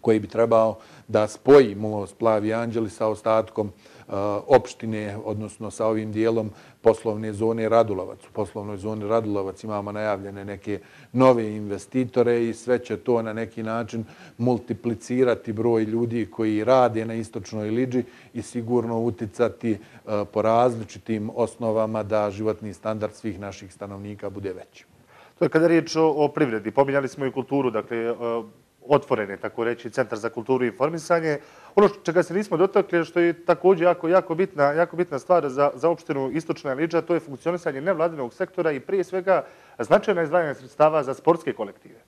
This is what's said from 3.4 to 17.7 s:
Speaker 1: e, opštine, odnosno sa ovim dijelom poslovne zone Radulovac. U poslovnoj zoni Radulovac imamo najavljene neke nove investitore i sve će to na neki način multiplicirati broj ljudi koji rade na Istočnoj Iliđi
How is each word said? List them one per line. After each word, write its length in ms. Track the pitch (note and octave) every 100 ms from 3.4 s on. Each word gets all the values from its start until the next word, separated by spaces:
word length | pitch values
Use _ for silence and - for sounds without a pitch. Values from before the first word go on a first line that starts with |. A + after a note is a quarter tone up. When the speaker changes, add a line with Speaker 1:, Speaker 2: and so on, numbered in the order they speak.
| G#2 - G2+
Speaker 1:
e, 40 | - - - - G2+ G#2 G2+ -
opštine, 720 | C3 B2 - A2+ A2 G#2+ G#2 G#2+
odnosno 460 | G#2+ G#2+ - G#2+
sa 140 | - A2
ovim 260 | A2 A2
dijelom 380 | G#2+ A2+ A#2 A2 - - _
poslovne 520 | A2+ G#2+ A2+ G#2+ A2
zone 360 | G2+ A2+ A2+ A2
Radulovac. 500 | A2+ A2 F#2+ F#2+ G#2+
U 140 | -
poslovnoj 440 | - G2+ A2 G2+ G2+
zoni 300 | G2+ G#2+ G2+
Radulovac 560 | A2+ A2 G2+ F#2+ F#2
imamo 280 | A2 G#2 G2+
najavljene 540 | G#2 G#2+ G2 G2 G2 G2
neke 340 | G2 G#2 G2 - - -
nove 420 | A#2+ C3 A#2+ A2 G#2+
investitore 920 | G#2 G2+ - C3 B2 B2 A#2+ A#2+ A#2
i 60 |
sve 260 | A2 - B2
će 180 | B2 G#2+
to 240 | - A#2+
na 120 | A2+
neki 300 | G#2+ A2+ -
način 420 | A2 A2+ A2 A#2 A2 - - -
multiplicirati 1160 | A#2+ A#2+ - A#2+ A#2+ A2 - B2 B2+ A2+ -
broj 300 | G#2+ A#2 A2+
ljudi 420 | A2 A2+ A#2+ A#2 G#2
koji 380 | - A2 G#2+
rade 420 | G#2+ C3 B2 A2 A2+
na 80 |
Istočnoj 540 | A2+ A2 A#2 F#2+ A2
Iliđi 360 | G#2+